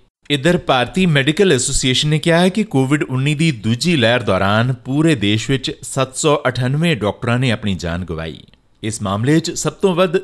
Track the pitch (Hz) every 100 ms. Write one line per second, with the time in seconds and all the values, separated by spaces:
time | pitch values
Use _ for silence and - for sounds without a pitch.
0 | _ _ - 143 147 175 - 131 123 190
1 | 190 143 131 156 196 135 131 131 135 127
2 | 151 151 170 165 185 185 208 135 131 147
3 | 156 127 139 147 165 120 110 123 165 160
4 | 113 123 107 92 95 107 123 127 - 139
5 | 160 135 101 110 - 139 - - - -
6 | 131 - 160 147 127 123 127 143 170 123
7 | 101 - 117 120 131 104 104 90 85 87
8 | 90 80 80 69 - _ _ _ 107 -
9 | 101 101 123 160 - - 151 - 196 170
10 | 185 185